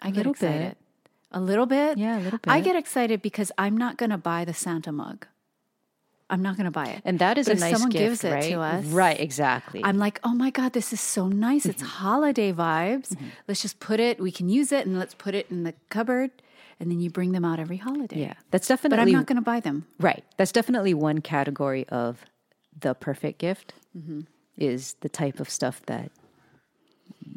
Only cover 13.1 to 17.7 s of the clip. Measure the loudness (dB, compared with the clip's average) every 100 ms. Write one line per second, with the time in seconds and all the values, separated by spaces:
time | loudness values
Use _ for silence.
13.1 | -10 -12 -14 -6 -6 -6 -8 -2 2 2
14.1 | 2 -4 -2 0 2 2 0 0 -2 -4
15.1 | -8 -6 -4 -4 -4 -6 -8 -8 -4 0
16.1 | 0 -2 _ _ _ -20 -8 -4 -2 -2
17.1 | -2 0 0 0 -2 -4